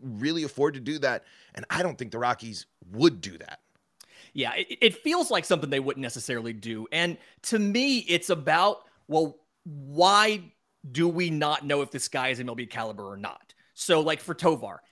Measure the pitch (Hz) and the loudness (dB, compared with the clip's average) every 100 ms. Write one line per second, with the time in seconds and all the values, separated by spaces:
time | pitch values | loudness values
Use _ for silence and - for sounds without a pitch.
0 | 131 107 135 165 147 - 143 135 123 156 | -12 -2 0 0 -2 0 0 0 -6 -2
1 | 139 117 - - _ - - - 180 143 | 0 -2 -6 -20 _ -14 -4 -2 0 -2
2 | 117 110 123 120 117 95 - _ 87 101 | -8 -2 0 -2 -4 -14 -16 _ -12 4
3 | 165 110 - 80 - - _ _ _ _ | 4 4 -6 -14 -16 -20 _ _ _ _
4 | - - - - 120 127 185 240 233 - | -20 -20 -12 -4 -2 -2 -4 2 2 2
5 | - 349 330 208 156 175 139 139 135 135 | 0 0 2 0 2 0 0 -2 -2 -4
6 | 127 117 - 120 113 110 110 110 110 160 | -6 -8 -6 -6 -6 -8 -8 -8 -4 -2
7 | 175 165 - _ - 220 202 220 277 254 | 0 -2 -12 _ -2 2 2 2 2 2
8 | 175 170 175 170 135 156 202 208 - _ | 2 0 2 -2 2 2 2 0 -8 _
9 | - 156 160 - _ _ - 143 135 143 | -2 0 0 -2 _ _ -16 -14 -4 4
10 | 180 202 214 214 170 _ _ _ 139 127 | 6 8 6 2 -4 _ _ _ -8 0
11 | 170 170 175 156 147 147 143 143 139 131 | 2 2 0 0 0 0 0 0 0 -4
12 | - 135 131 123 123 117 120 113 113 104 | -4 -2 -2 -2 -4 -6 -8 -6 -6 -8
13 | 98 98 101 - _ _ _ - - 165 | -12 -10 -10 -12 _ _ _ -6 4 4
14 | 156 151 - 165 175 151 110 85 _ | 4 0 -4 0 2 2 -2 -12 _